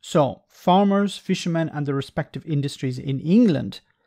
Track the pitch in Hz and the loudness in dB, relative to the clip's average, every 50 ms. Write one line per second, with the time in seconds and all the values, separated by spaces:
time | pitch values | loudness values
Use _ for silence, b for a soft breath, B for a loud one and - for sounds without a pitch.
0 | - - - 170 147 123 - - _ _ _ _ - - 180 190 202 196 196 196 | -18 0 2 2 2 2 0 -8 _ _ _ _ 0 4 4 4 4 4 2 2
1 | 202 202 - - - - 190 - - 180 165 165 165 156 - 147 147 135 139 139 | 0 -2 -4 -8 -4 -4 -4 -4 -2 -4 -2 -2 -2 -4 -4 -6 -4 -4 -4 -4
2 | 135 - _ - 156 _ - 135 - - 160 143 135 143 - - - 131 127 127 | -4 -6 _ -8 -8 _ -10 -14 -8 -4 -4 -2 -2 -4 -6 -6 -6 -6 -6 -6
3 | - 139 135 131 - 156 180 226 247 220 160 131 - - 185 - _ _ _ _ | -6 -6 -6 -4 0 2 4 6 6 4 4 0 -2 -6 -10 -14 _ _ _ _
4 | _ | _